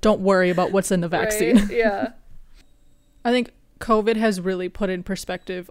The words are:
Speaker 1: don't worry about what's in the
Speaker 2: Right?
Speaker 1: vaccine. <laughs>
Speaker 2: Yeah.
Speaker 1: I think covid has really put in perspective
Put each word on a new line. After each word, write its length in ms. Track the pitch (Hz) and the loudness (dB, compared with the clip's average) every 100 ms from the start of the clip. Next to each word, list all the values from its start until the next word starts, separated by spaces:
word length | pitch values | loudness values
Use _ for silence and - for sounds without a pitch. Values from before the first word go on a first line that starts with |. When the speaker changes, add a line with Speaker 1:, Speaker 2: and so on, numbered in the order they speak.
Speaker 1:
don't 200 | 220 202 | 2 2
worry 280 | 190 190 180 | 2 4 2
about 220 | 180 180 | 2 2
what's 180 | 190 185 | 0 0
in 100 | 185 | 0
the 80 | 170 | 0
Speaker 2:
Right? 120 | 170 214 | -2 -2
Speaker 1:
vaccine. 380 | 214 - 233 208 | 0 4 4 4
<laughs> 20 | |
Speaker 2:
Yeah. 440 | 233 226 196 220 - - - - - - _ _ _ _ _ | 0 0 0 -6 -10 -20 -20 -20 -20 -20 _ _ _ _ _
Speaker 1:
I 80 | 233 | -2
think 200 | 247 240 - _ - | -2 -2 -10 _ -8
covid 360 | - 220 208 220 | 0 2 2 2
has 260 | 220 185 | 0 0
really 280 | 180 185 180 | -4 -4 -6
put 200 | - 202 | -4 -4
in 140 | 185 | -4
perspective 640 | 180 190 - 180 - 180 180 | -6 -8 -8 -10 -8 -10 -10